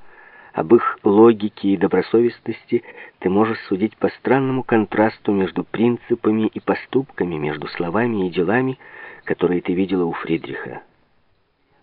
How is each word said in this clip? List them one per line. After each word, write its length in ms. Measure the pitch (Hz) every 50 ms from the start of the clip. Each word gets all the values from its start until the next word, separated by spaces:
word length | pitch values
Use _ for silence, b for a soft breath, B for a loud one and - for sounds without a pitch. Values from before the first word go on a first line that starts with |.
| B B B B B B B B B B B
Об 220 | - - 80 117
их 240 | 117 - - - - -
логике 640 | 107 98 104 113 117 117 104 104 104 - - - 98
и 80 | 98
добросовестности 1080 | 90 95 92 - 92 87 - - 113 120 117 113 - - - 110 - - - - - B B B B B B B B
ты 80 | - 92
можешь 320 | 92 101 110 110 113 - - -
судить 280 | 101 90 104 110 -
по 120 | - - 92
странному 560 | - - - - 127 135 135 131 131 131 117
контрасту 680 | - 120 110 107 - - - 107 113 - - - - 101
между 300 | 98 95 87 - - 90
принципами 840 | - - - 113 120 120 113 - - 120 - - 110 107 110 110 104 -
и 60 | 107
поступками, 800 | - - 95 - - - - 131 135 - - - 95 87 85
между 320 | 78 76 76 76 76 71 -
словами 580 | - - 87 85 82 104 120 120 113 101 95
и 40 | 92
делами, 480 | 80 90 87 85 107 123 131 131 131 - B B B B B B B B B
которые 360 | - - - - 85 87 87
ты 140 | - - 90
видела 300 | 87 98 90 92 92 87
у 80 | 85 85
Фридриха. 680 | - - - 82 78 - - 67 - - 60 60 - - _ _ _ _ _ _ _ _ _ _ _ _ _ _ _ _ _ _ _